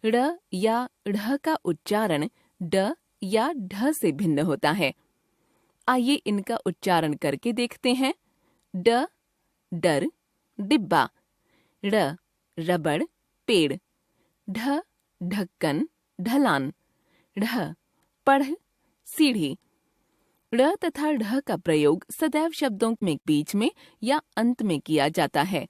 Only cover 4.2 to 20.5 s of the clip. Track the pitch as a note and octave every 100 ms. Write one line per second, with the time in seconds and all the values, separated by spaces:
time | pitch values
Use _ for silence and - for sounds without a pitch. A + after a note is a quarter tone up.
4.2 | F3+ C#3+ D#3+ C#3+ D3 G3 D3+ - _ _
5.2 | _ _ _ _ _ _ - B3+ A#3+ D4
6.2 | - G3+ F#3+ A#3 - F3 - F3 D#3+ D3
7.2 | D3+ C3+ A#3 A3+ A#3+ - B3+ B3+ C4 -
8.2 | _ _ _ _ _ F#3 F#3+ A#3 D4+ _
9.2 | _ _ _ _ _ E3+ F3 D3 G#3+ -
10.2 | _ _ _ - G3+ C#4 F#3 E3 B2 _
11.2 | _ _ _ _ _ _ G3+ G#3+ D3+ E3
12.2 | _ _ _ - E3 F3+ D#3 D3+ D#4 _
13.2 | _ _ - G#3+ D3+ C3 _ _ _ _
14.2 | _ _ - G3 A#3+ C#4+ F#4 _ _ _
15.2 | F3+ G3+ F3+ _ D#3+ C#3+ D#4 _ _ _
16.2 | F3+ C4 C4+ D3 C3+ - _ _ _ _
17.2 | _ - G#3+ A#3+ D#3 E3+ _ _ _ _
18.2 | - C4+ C4+ E4+ _ _ _ _ - -
19.2 | D4+ A3 D3 - _ _ _ _ _ _
20.2 | _ _ _